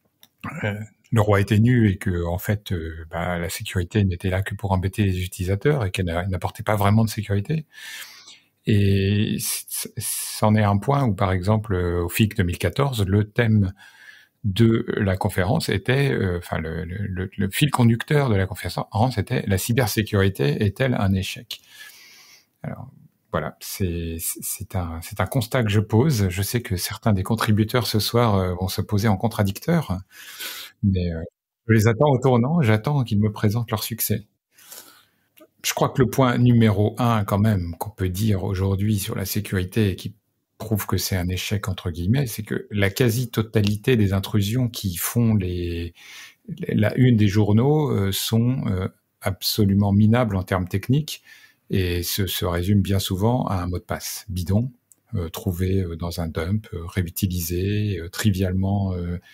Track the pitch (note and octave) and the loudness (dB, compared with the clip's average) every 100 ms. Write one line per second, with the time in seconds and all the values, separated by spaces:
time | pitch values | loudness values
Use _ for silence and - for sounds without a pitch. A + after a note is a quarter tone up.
0 | _ _ _ _ - D3+ G#2+ G2+ - _ | _ _ _ _ -14 -6 -6 -6 -10 _
1 | - A2+ G#2 G2+ G2+ G#2+ A#2 B2 A2 F#2 | -2 2 4 4 4 4 6 6 4 2
2 | - F2 E2+ F2 - F2+ - F2+ D#2+ D#2+ | -2 -2 -2 -4 -2 -4 -4 -6 -6 -10
3 | E2 E2+ F2 F2 E2+ - G#2+ F#2 F2 A2 | -10 -6 -4 -4 -4 -8 -6 -4 0 2
4 | G2 F2 F#2+ F#2 G2 G2+ G2 F#2+ F#2 - | 0 0 -2 -2 -2 -4 -2 0 0 0
5 | G2+ F#2 F#2 - F#2 G2+ D3 D3 G2 - | 0 0 -4 -4 -4 0 0 0 -2 -2
6 | F2+ E2+ G2 F#2 F#2 - G#2+ G#2 G2 A2 | -2 -2 -2 -4 -6 -6 -2 2 4 4
7 | A2 - G2+ G2+ G2+ D#3 - - - - | 2 -2 -2 -2 -2 -4 -6 -14 -16 -16
8 | - - - - _ _ - G#2 G2 G2 | -16 -20 -20 -20 _ _ 0 2 4 4
9 | G2 G#2 G#2+ - - - - - - - | 2 2 0 -2 -4 -6 -8 -10 -10 -8
10 | - - - - G#2+ G#2+ G#2 G2+ G2+ C#3 | -8 -6 -8 0 2 4 4 2 0 0
11 | C3 F#2 F#2+ F#2 F2+ A2 G#2 F2+ F2 F2 | 2 0 0 0 2 0 0 -2 0 -2
12 | E2+ - G#2+ - F2 E2+ F2+ - C#3 A#2 | -2 2 2 2 -2 0 -2 0 0 0
13 | F#2+ G#2 G#2+ - A2+ G#2+ F#2+ - - - | 2 2 0 0 4 4 2 -2 -16 -20
14 | - - _ _ G#2+ F#2+ A2+ A2+ - - | -20 -20 _ _ -2 4 4 4 0 -2
15 | G2+ F#2+ G#2 - F2+ - - A2 - C3 | 0 0 -2 0 0 0 0 -2 0 0
16 | C#3 - F#2+ F2 - F2 D#2+ E2 F2 F#2 | 0 0 -2 -2 -4 -6 -6 -6 -8 -8
17 | G2+ F#2 F2+ - G2 - D3 - A#2 A2+ | -6 -6 -6 -4 -4 0 0 4 4 4
18 | - D3 C#3 G2 F#2+ - - - - G2 | 2 0 2 2 0 -4 -8 -6 -4 0
19 | B2+ A2+ - B2+ - F#2+ - A#2+ A2+ - | 0 0 -2 -2 0 -2 0 0 0 0
20 | G#2 G2+ G2 - C#3+ D3 G#2 - C3+ A#2+ | 0 2 2 2 0 0 0 0 0 0
21 | G2 F#2+ G2 - A#2+ - _ - - - | 2 0 -2 -8 -14 -16 _ -20 -20 -20
22 | - - - - _ _ - - C3 - | -20 -20 -20 -20 _ _ -12 -12 -16 -20
23 | - _ _ E2+ D2+ - - - F#2 E2+ | -20 _ _ -6 -6 -10 -12 -6 -4 -4
24 | E2 E2 - - - - G2+ F#2+ E2+ E2 | -6 -6 -8 -8 -10 -10 -8 -6 -6 -8
25 | - - F#2 - A2 C3+ A2 G#2 G#2 A2 | -8 -6 -4 -2 -2 0 2 2 2 4
26 | D#3+ B2 F#2+ F2 G2+ A#2+ - F2 - - | 4 2 0 0 -2 -4 -4 -4 -6 -4
27 | A2+ F#2+ F#2 A2 - G#2+ G#2+ B2+ G#2+ G#2+ | 0 2 0 0 2 2 2 0 0 -2
28 | - A#2+ A#2+ G2 F#2 F2+ F#2 - - G#2 | 0 2 4 2 0 -2 -4 -4 -2 0
29 | A2 F#2+ A2+ - G2 - - E3+ - G2 | 2 2 0 0 -2 -2 0 0 0 -6
30 | - - - - - - - - G2+ F#2 | -8 -20 -20 -14 -14 -12 -16 -2 0 2
31 | F2 E2 E2+ _ _ _ - A2 G#2+ A2 | 0 -4 -8 _ _ _ 2 4 4 4
32 | D3 B2+ C#3 B2 B2 E3+ A#2 A2 B2+ D3 | 4 4 4 4 4 2 4 2 2 0
33 | A#2 G2+ G#2+ G#2 G#2+ A2+ A#2 G#2+ - A2+ | 0 2 0 2 0 0 -2 -4 -6 -6
34 | - A2 - _ _ _ - - - - | -4 -4 -8 _ _ _ -20 -20 -20 -20
35 | _ _ _ _ - _ - - D3 - | _ _ _ _ -20 _ -6 -2 0 2
36 | B2 - B2+ B2+ B2 A#2 A2+ G2+ G#2 - | 0 2 2 4 4 6 6 4 0 0
37 | B2 A2+ G#2 G2+ A2 G#2 E2+ E2+ - - | 0 0 0 2 2 2 -2 -8 -10 -4
38 | F#2+ F2+ A2 F#2+ G2 F#2+ G2 G2 G#2 G#2 | -4 -2 0 0 -2 -2 0 0 0 0
39 | - - G2 G#2+ G2+ G2 F2+ A2+ G#2 F2 | -2 -6 -6 -6 -2 -2 -2 0 0 0
40 | - - _ _ _ - - G#2+ - F#2 | -8 -14 _ _ _ -12 -4 -4 -2 -2
41 | - F#2 F2 F#2 - G#2 - F#2 F#2 D#2 | -2 -2 -2 -4 -4 -4 -4 -6 -6 -4
42 | F2 C3 C3 - G#2+ - - G#2 G2 - | 0 0 0 -6 -6 -6 -4 -2 0 2
43 | B2 A2 A#2+ - A2 A2+ G#2 G#2 - B2 | 2 2 -2 -2 0 2 2 0 2 4
44 | G2 G2 F#2+ G#2+ G2+ B2 A#2+ - G2 E2 | 4 2 0 0 0 0 -2 -2 -6 -4
45 | - A#2+ A2+ G#2+ F2+ F2+ F2 E2+ E2+ - | -2 2 4 2 2 -2 -4 -4 -6 -10
46 | - - - _ - - - - G#2 - | -20 -20 -20 _ -14 -8 -2 2 2 4
47 | B2+ A2+ G#2 G2+ G2+ G#2+ C3+ D3+ C#3+ A2 | 6 6 4 4 4 4 4 2 2 0
48 | G2 G2 - A2+ A#2+ C3 A2 F#2 F#2 - | 0 -2 0 2 2 0 -2 -2 -4 -8
49 | _ _ - F#2 - - G2+ G2 G#2 G2+ | _ _ -6 -4 -4 2 4 4 4 6
50 | G#2+ A#2 A#2+ G2 F2+ F#2 F2+ G2 - C#3 | 6 4 2 -2 0 -2 0 -2 0 0
51 | D3+ - _ - - _ - G2+ F2+ F2 | -2 -10 _ -20 -20 _ -4 -2 0 -2
52 | E2+ - F#2 - G2 F2 F2+ G#2 F#2+ F#2+ | -2 -2 -2 -2 -2 0 2 2 2 0
53 | - F#2 G#2+ B2 - F#2+ F2 F2+ - D#2 | 0 0 0 0 0 -2 -4 -6 -6 -8
54 | - - - F#2 F2 G2+ C3 - _ _ | -8 -12 -8 -6 0 0 0 -8 _ _
55 | _ G2+ E2 - G2 E2+ F#2 F#2+ F2 E2 | _ -6 -6 -6 -6 -2 0 0 -2 -6
56 | F2 E2+ E2 E2 E2 G#2+ - F2 E2+ - | -8 -6 -6 -4 -2 -4 -4 -12 -8 -6
57 | E2+ - F#2+ F2+ E2+ F2 G2 G#2 G#2 F2+ | -6 -2 -2 -2 -4 -4 -2 -2 -2 -4
58 | E2+ - G#2+ F#2 F#2+ F#2 F#2+ G2+ G2 F2+ | -8 -2 0 2 0 0 0 0 0 -2
59 | F2 F2 - | -4 -6 -10